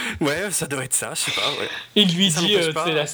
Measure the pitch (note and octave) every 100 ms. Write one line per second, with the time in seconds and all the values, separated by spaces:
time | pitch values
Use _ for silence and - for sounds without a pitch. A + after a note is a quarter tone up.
0 | A#3+ - D3+ D3+ G3+ - F3+ C#3 B2+ -
1 | A2 D#3+ - - A2 C#3+ G2+ - - -
2 | G3+ E3+ G3 D#3 F3 G3+ E3 D#3 E3 D#3
3 | D3